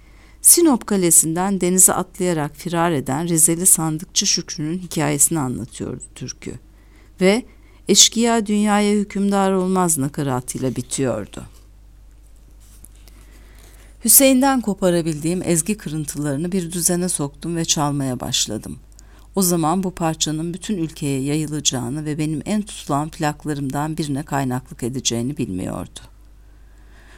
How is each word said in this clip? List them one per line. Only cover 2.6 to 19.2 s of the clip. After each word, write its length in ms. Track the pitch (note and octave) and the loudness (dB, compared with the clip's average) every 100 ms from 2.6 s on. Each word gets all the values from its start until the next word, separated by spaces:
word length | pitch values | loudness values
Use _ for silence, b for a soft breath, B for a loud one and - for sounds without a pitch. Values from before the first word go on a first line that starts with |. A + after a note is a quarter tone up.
| E3 E3+ E3+ | -4 0 2
eden 380 | C#3+ B2+ C#3 E3+ | 0 -2 -2 0
Rizeli 380 | E3 E3+ E3+ F#3 | 2 2 2 2
sandıkçı 600 | - D#3+ D#3 F#3 - G#3 | 2 0 -4 -4 -2 0
Şükrü'nün 520 | F3+ - - D3+ F3+ | -2 -4 -6 -4 -6
hikayesini 600 | F3 E3 D3 D3 - E3 | -6 -2 0 2 2 0
anlatıyordu 640 | C3 G2 A#2 - - C3 - | -2 -6 -8 -8 -8 -8 -14
türkü. 400 | - B2 - A#2 A#2 b b b b b - | -14 -14 -12 -14 -14 b b b b b 2
Ve 240 | F#3 A3 b b b b - | 4 4 b b b b 2
"Eşkıya 580 | G3+ - A3 A#3 A#3 G3+ | 4 4 4 2 2 2
dünyaya 460 | G#3 G#3 G#3 G#3 | 2 4 4 4
hükümdar 600 | G#3 G3+ G3 G3+ G3 F#3+ | 2 0 -2 0 2 2
olmaz" 460 | F#3+ F#3 F#3 F3 C#3 | 2 2 2 2 0
nakaratıyla 800 | C#3 - C#3 B2 - - B2+ A#2+ | -2 -2 -2 -2 -4 -4 -4 -4
bitiyordu. 680 | B2 - C3 A2 F#2+ - - - - - - - - - - - - - - - - b b b b b b b b b b b | -6 -2 -2 -2 -6 -12 -16 -18 -20 -20 -20 -20 -20 -20 -20 -20 -20 -20 -20 -20 -20 b b b b b b b b b b b
Hüseyin'den 560 | A3+ - C4+ B3+ C#4 C4 | 4 6 8 6 4 2
koparabildiğim 840 | G#3+ F#3+ F#3 F3 E3 D3+ D#3 F#3 | 0 2 2 2 0 -2 -2 -2
ezgi 340 | - E3+ F#3 G#3+ | 0 0 0 -4
kırıntılarını 760 | D3+ D#3 D3 - D3 C#3 F3 | -6 -6 -6 -4 -2 -2 -2
bir 200 | F#3+ E3 | -2 -4
düzene 360 | F3 E3 F3 F3+ | -2 0 0 0
soktum 480 | - C#3+ - E3 E3 | -2 -4 -6 -6 -4
ve 80 | |
çalmaya 560 | E3 D#3 D3 C#3+ C3+ B2 | -2 0 0 0 -2 -4
başladım. 580 | - - - A2 - D2+ - b b b | -4 -4 -4 -6 -10 -14 -18 b b b